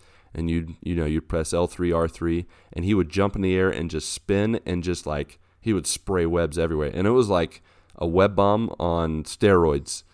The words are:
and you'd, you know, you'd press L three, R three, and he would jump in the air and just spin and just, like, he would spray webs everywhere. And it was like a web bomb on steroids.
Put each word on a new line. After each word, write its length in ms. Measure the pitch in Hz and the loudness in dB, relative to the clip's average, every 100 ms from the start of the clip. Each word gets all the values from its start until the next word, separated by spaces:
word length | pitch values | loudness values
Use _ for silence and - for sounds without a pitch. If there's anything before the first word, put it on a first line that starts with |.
| - - _ | -20 -20 _
and 160 | - 82 | -6 -2
you'd, 260 | 85 82 82 | -2 -4 -8
you 140 | 87 85 | -4 -2
know, 100 | 78 | -2
you'd 240 | 78 - | -2 -2
press 240 | 85 80 | -4 -2
L 140 | 85 87 | 0 -2
three, 240 | - 87 | -2 0
R 160 | 82 82 | 0 -2
three, 400 | - 85 82 85 - _ | -2 -2 -2 -6 -14 _
and 100 | - 92 | -6 0
he 100 | 104 | 0
would 140 | 82 | 0
jump 260 | 98 98 101 | 0 -2 0
in 60 | |
the 120 | 95 92 | 0 2
air 140 | 92 | 0
and 220 | 64 85 | 0 -4
just 200 | 78 - | -6 -8
spin 480 | - - 98 107 113 - | -8 -2 0 0 -2 -4
and 180 | 90 | -4
just, 220 | 85 87 78 | -4 -4 -4
like, 340 | 73 71 - _ _ | -6 -6 -12 _ _
he 120 | 113 | -2
would 120 | 98 - | 0 -2
spray 400 | - - 92 85 | -6 -2 0 2
webs 320 | 85 82 80 | 2 0 0
everywhere. 320 | 82 78 71 | -2 0 -2
And 120 | - 98 | 0 2
it 40 | |
was 180 | 127 110 | 4 4
like 320 | 92 82 - _ _ _ - | 2 0 -6 _ _ _ -6
a 100 | 85 | 0
web 280 | 87 101 98 | 4 4 4
bomb 380 | 101 107 113 - | 2 2 0 -2
on 440 | 87 85 82 78 78 | -2 0 0 -4 -6
steroids. 760 | - 104 92 82 71 69 - - | 0 4 6 4 2 -4 -12 -14